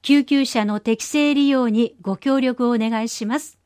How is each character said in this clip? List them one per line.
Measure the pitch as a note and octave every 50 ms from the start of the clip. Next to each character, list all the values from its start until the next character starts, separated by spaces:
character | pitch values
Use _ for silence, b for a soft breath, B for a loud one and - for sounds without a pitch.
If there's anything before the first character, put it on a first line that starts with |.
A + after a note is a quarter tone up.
救 | - - C#4 C#4+ C4+
急 | - C#4+ C#4 C4+
車 | A#3+ - A#3+ G#3
の | G#3 G#3 G#3
適 | _ A3+ A3+ A3 -
正 | - - D4 D4 D4 D4
利 | C#4+ C#4+ C#4
用 | C#4 C4 B3 A#3
に | G#3 A3+ A#3+ - - _
ご | - F#3+ F#3+
協 | - - C#4 C4+ C4+
力 | C4 B3+ A#3+ B3 B3 A#3+
を |
お | A#3+ A3+
願 | A3 A3+ A3+ A3 A3
い | A#3
し | - - A3+
ま | G#3 B3 D4+
す。 | - - - _ _